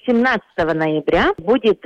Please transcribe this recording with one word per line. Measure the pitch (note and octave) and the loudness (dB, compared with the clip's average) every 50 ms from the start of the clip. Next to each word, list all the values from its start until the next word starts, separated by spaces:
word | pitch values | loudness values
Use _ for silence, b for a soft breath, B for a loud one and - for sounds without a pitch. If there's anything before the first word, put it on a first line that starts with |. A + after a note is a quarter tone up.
| - | -2
семнадцатого | - A#3+ A#3 B3 C4 A#3+ G3+ - _ _ - E3+ D#3 E3 | -2 0 0 0 0 -2 -4 -6 _ _ -4 -2 -2 -2
ноября | D#3+ D#3+ D#3 D#3 D#3 D3 - D#3+ F3 B3 F4 G4+ - | -2 -2 -2 -2 -2 -2 0 0 2 2 0 -2 -2
будет, | E3 F#3 B3 C4+ G#3+ A3 F#3 - - | 0 0 0 2 2 0 0 0 -2